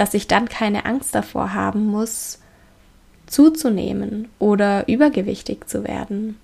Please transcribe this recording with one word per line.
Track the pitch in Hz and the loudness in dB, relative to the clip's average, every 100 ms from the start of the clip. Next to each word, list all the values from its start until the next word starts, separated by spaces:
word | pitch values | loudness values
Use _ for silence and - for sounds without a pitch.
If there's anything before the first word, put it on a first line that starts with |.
dass | 208 | 0
ich | 208 - | 0 0
dann | 190 233 | 0 0
keine | - 214 208 | -2 -2 -2
Angst | - 254 - | -2 -4 -2
davor | 214 202 - 196 | -4 -4 -4 -4
haben | 196 196 208 214 | -2 -2 0 0
muss, | 208 220 - - - - _ _ _ _ _ _ _ - | 0 -2 -6 -10 -14 -20 _ _ _ _ _ _ _ -6
zuzunehmen | - 302 311 262 196 196 196 208 214 226 _ | 6 6 6 0 0 -2 -4 -4 -6 -10 _
oder | 208 202 202 202 - | 2 4 2 2 0
übergewichtig | 226 294 202 196 190 - 208 - | 4 4 2 -4 -6 -8 -10 -8
zu | 202 | -8
werden. | 208 - - 202 220 214 | -6 -6 -6 -6 -6 -10